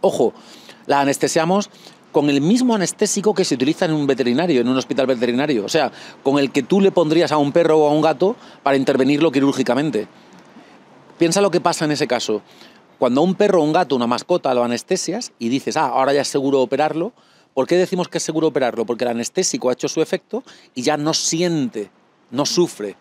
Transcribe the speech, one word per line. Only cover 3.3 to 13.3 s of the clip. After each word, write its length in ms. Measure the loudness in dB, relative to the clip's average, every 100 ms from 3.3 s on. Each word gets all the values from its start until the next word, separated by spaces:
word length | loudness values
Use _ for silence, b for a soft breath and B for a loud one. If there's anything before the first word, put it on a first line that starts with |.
| 0
que 100 | 0
se 100 | 0
utiliza 300 | 0 0 0
en 80 |
un 140 | 0 0
veterinario, 540 | 0 0 0 2 2
en 60 | 2
un 100 | 0
hospital 280 | -2 -2 0
veterinario. 600 | 0 0 0 0 -2 0
O 40 |
sea, 220 | 0 0 B B B
con 160 | -2 0
el 120 | 0
que 120 | -2
tú 180 | 0 2
le 100 | 2
pondrías 400 | 2 2 2 2
a 60 | 0
un 140 | 2
perro 280 | 2 4 4
o 80 | 4
a 40 |
un 100 | 2
gato 340 | 0 0 -2 -2 B B
para 140 | 0 0
intervenirlo 540 | 2 2 2 2 2
quirúrgicamente. 760 | 2 0 0 -2 0 0 -4 -6 -14 B B B B B B -20 -20 -20 -2
Piensa 240 | 0 2
lo 100 | 2
que 100 | 0
pasa 240 | -2 -2 -2
en 60 |
ese 160 | -2 -2
caso. 340 | -2 -2 -6 -6 B B B B _
Cuando 240 | 0 2
a 20 |
un 120 | 0